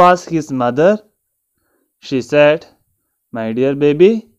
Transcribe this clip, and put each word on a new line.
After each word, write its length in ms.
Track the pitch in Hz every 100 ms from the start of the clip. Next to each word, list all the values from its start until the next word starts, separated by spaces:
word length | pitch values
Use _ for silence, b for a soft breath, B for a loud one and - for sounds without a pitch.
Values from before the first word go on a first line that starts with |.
was 240 | 180 180 -
his 260 | 165 147 131
mother. 280 | 123 123 170 214 _ _ _ _ _ _ _ _ _ _
She 220 | - 135 117
said, 340 | 147 147 160 - _ _ _ _ _ _ 117
"My 80 | 113
dear 220 | 113 131 143
baby, 340 | 147 147 185 226 -